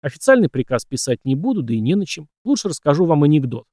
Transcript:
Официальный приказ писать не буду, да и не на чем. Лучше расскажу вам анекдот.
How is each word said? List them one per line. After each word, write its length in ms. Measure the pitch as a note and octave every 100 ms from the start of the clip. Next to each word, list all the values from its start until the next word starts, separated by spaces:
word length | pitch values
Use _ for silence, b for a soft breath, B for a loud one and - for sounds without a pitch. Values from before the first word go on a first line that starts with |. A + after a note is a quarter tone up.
Официальный 460 | C#3+ - - C4 F#3+
приказ 360 | C3+ B2+ B2+
писать 400 | - C3 - B2
не 100 | C3+
буду, 280 | C3+ G#3 A3+
да 120 | A#2+
и 60 | A2+
не 140 | A2
на 120 | F#3+ F#3+
чем. 220 | - D3+ _
Лучше 240 | A3 C#4 G3+
расскажу 360 | D#3 - D3
вам 200 | F3 D#3
анекдот. 420 | D3 D3+ C3+ A#2 -